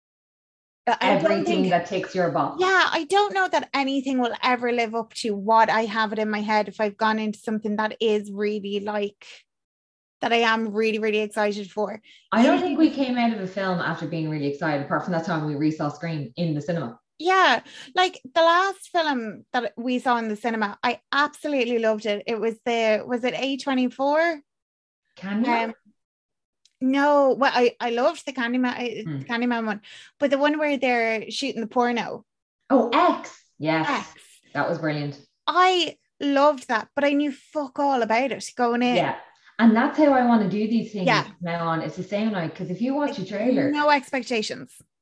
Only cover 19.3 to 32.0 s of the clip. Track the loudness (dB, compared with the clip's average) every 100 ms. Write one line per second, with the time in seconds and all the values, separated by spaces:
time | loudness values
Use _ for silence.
19.3 | -10 -6 -4 -4 -6 -4 -2 0 0 -2
20.3 | -4 -4 -2 -4 -2 -4 -4 _ 0 0
21.3 | -2 -4 -2 0 0 0 0 -2 -4 -4
22.3 | -4 -4 -4 -2 0 2 2 0 -2 -2
23.3 | -2 -4 -4 -2 0 0 0 0 2 0
24.3 | -2 -10 _ _ _ _ _ _ -16 -8
25.3 | -2 0 0 -2 -8 _ _ _ _ _
26.3 | _ _ _ _ _ 0 2 4 6 4
27.3 | 4 2 4 2 0 -4 0 0 -2 -8
28.3 | -4 -2 0 0 -2 -8 -8 -8 -8 -6
29.3 | -4 -2 -2 -2 -6 -10 -20 -20 _ 0
30.3 | 2 2 2 0 0 2 2 0 -2 -4
31.3 | -6 -6 -6 -4 0 0 0